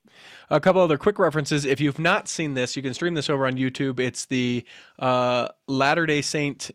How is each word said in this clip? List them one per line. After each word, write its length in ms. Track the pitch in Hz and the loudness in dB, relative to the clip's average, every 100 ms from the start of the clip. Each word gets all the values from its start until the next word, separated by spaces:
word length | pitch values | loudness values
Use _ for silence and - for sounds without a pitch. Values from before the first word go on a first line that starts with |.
| _ - - - - | _ -20 -20 -18 -2
A 100 | 151 | 2
couple 220 | 185 185 | 4 4
other 160 | 175 143 | 4 2
quick 220 | 208 202 | 2 2
references. 480 | 175 151 139 151 139 | 2 0 -2 -2 0
If 120 | 135 | 0
you've 200 | 147 139 | 0 0
not 280 | 165 202 - | 0 0 -2
seen 280 | - 156 | -6 -4
this, 200 | 135 123 | -2 -4
you 80 | 139 | -4
can 120 | 135 | -6
stream 180 | 123 170 | -4 -2
this 160 | 165 135 | -2 -2
over 180 | 139 131 | 0 0
on 100 | 127 | 0
YouTube. 440 | 131 127 135 127 | -2 -2 -4 -2
It's 240 | 123 - | -4 -4
the, 400 | - 131 123 120 - - - - | -4 -2 0 -2 -8 -18 -20 -4
uh, 500 | 123 127 123 123 117 - - | 0 2 2 0 -2 -8 -4
Latter-day 540 | 135 139 165 156 147 | 0 2 2 2 0
Saint 480 | 131 156 143 135 - | 0 -2 -2 -6 -12